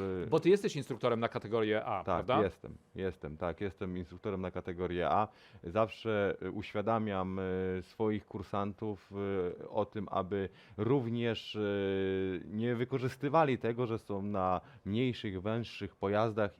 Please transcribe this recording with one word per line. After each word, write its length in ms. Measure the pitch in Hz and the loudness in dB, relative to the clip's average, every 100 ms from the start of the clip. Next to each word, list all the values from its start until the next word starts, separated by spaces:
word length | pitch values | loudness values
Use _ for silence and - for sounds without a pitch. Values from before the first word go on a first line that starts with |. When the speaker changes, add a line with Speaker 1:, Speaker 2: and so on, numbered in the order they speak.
| 95 92 | -2 -2
Speaker 1:
yy, 60 | 82 | 2
Speaker 2:
Bo 140 | 160 | 2
ty 80 | 160 | 6
jesteś 280 | 196 185 147 | 4 4 -4
instruktorem 440 | 127 120 123 117 | -6 -2 0 2
na 80 | 117 | 0
kategorię 560 | 120 107 113 107 107 | -2 -2 2 4 2
A, 120 | - 98 | 0 -4
Speaker 1:
Tak, 80 | |
Speaker 2:
prawda? 380 | 90 90 101 135 | 0 0 2 4
Speaker 1:
jestem, 340 | 95 - - - _ | 2 0 -14 -16 _
jestem, 420 | 85 95 82 76 76 | -4 -4 -4 -10 -4
tak, 240 | 87 80 | -4 -2
jestem 380 | 101 - 95 90 | -6 -4 -6 -6
instruktorem 420 | 87 90 110 95 | -8 -6 -4 -2
na 100 | 92 | -4
kategorię 580 | 90 95 87 90 87 78 | -4 -6 -4 -2 0 4
A. 200 | 92 107 - - - | 4 2 -4 -20 -14
Zawsze, 720 | 87 104 110 - 113 104 98 - | -2 2 2 0 -2 2 2 0
y, 80 | 92 | -4
uświadamiam, 880 | 101 98 104 104 113 110 95 92 95 | -6 -4 -2 2 2 2 0 -2 -2
y, 440 | 92 92 92 92 | -2 -2 -2 -2
swoich 440 | 90 - 110 104 - | -6 -2 0 0 -4
kursantów... 880 | 104 92 104 101 95 110 98 - | -10 -4 -2 -2 -4 -6 -6 -8
y, 360 | 98 98 98 90 - - | -4 0 0 0 -2 -4
o 160 | - | 0
tym, 240 | 101 107 95 | 0 -2 -2
aby 380 | 95 92 101 95 - - - | -2 0 0 -2 -6 -16 -4
również, 800 | 110 139 117 117 117 110 - | 2 2 2 0 0 -2 -4
y, 880 | 107 104 101 98 95 95 95 95 90 - | -2 0 2 2 2 2 2 0 -2 -4
nie 280 | 104 120 | -2 0
wykorzystywali 840 | 117 123 131 123 - 139 156 151 120 | 0 0 0 -2 -2 2 4 4 2
tego, 280 | 113 117 120 | 0 0 -2
że 120 | 110 | -2
są 240 | - 101 | -4 -4
na 380 | 101 101 92 90 - - | -2 0 2 2 -2 -12
mniejszych, 580 | 98 107 127 107 110 92 | -4 0 0 -2 -4 -4
węższych 540 | 104 113 110 - 101 - | -2 -2 -4 -8 -10 -2
pojazdach 540 | 98 104 113 107 101 | 2 4 2 2 0